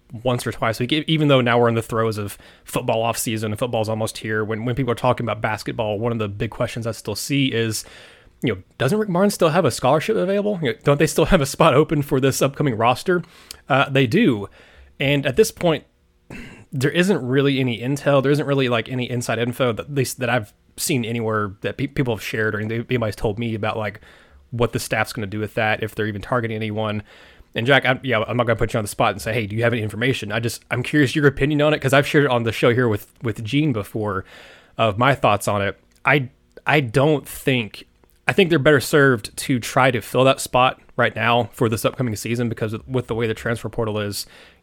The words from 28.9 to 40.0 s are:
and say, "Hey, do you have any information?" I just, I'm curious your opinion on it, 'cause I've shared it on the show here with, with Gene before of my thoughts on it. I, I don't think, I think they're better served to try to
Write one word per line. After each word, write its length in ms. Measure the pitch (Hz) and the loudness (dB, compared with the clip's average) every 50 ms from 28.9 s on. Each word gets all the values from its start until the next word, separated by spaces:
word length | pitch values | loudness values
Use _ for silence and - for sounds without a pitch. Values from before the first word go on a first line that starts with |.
| - - 123 107 98 | -2 0 0 0 0
and 80 | 104 | -2
say, 100 | - 113 | -6 -4
"Hey, 160 | 113 127 107 | -4 -4 -4
do 80 | 95 107 | -4 -4
you 80 | 113 117 | 0 0
have 80 | 117 | 0
any 100 | 120 117 | 0 0
information?" 480 | 107 104 101 107 123 135 120 - - 101 | -2 -4 -4 -2 -2 -2 -2 -2 -4 -4
I 120 | 104 117 | -4 -2
just, 240 | 117 117 - - - _ | -2 -4 -6 -6 -8 _
I'm 140 | - 123 123 | -6 -4 -4
curious 320 | - - 143 143 117 - | 0 2 2 2 4 2
your 100 | 156 147 | 4 4
opinion 360 | 139 139 - 135 147 156 143 | 4 4 4 0 0 2 2
on 120 | 147 151 151 | 2 2 2
it, 60 | - | 2
'cause 140 | - 131 135 | 2 2 4
I've 120 | 143 139 | 4 2
shared 200 | - - 151 143 | 4 4 4 4
it 60 | 131 | 4
on 120 | 123 120 113 | 2 0 0
the 80 | 113 | -2
show 220 | - - 151 127 117 | 0 2 2 4 4
here 160 | 123 127 117 | 4 2 2
with, 240 | 104 - - - _ _ - | 0 -2 -4 -10 _ _ -6
with 220 | 117 110 - 113 | -6 -6 -6 -6
Gene 260 | 104 135 143 156 151 | -2 0 0 2 2
before 540 | 123 107 98 - - 113 104 104 92 95 - - - - - - - - _ _ _ | 0 -2 -4 -6 -6 -4 -4 -2 -4 -4 -6 -8 -16 -20 -20 -20 -20 -20 _ _ _
of 200 | - 117 110 98 | 0 0 0 2
my 180 | 107 123 139 135 | 2 2 2 2
thoughts 320 | - - 117 104 101 - | 4 2 2 2 2 0
on 140 | 110 104 101 | -2 0 0
it. 180 | 98 98 - - _ _ _ _ _ | -2 -2 -4 -8 _ _ _ _ _
I, 280 | 135 139 151 127 120 - _ _ _ _ - - | 2 2 2 0 -4 -10 _ _ _ _ -8 -2
I 160 | - 139 156 | 0 2 2
don't 440 | 135 113 107 135 135 156 156 135 - | 2 2 2 2 4 4 2 0 -2
think, 640 | - - - - 143 131 123 110 98 - - - _ _ _ _ _ _ _ _ | -8 -14 -4 -2 0 0 0 -2 -4 -10 -16 -20 _ _ _ _ _ _ _ _
I 60 | - 123 | 0 2
think 160 | - 196 156 | 4 4 4
they're 100 | 170 151 | 4 4
better 220 | 127 151 151 127 | 6 6 6 4
served 560 | - - 160 151 139 135 127 107 - - - | 4 2 4 6 6 6 4 2 -2 -8 -12
to 200 | - - - 135 | -8 -4 -2 -2
try 320 | 120 - - - 131 127 135 | -2 -2 -2 2 2 4 4
to 120 | 123 110 | 2 0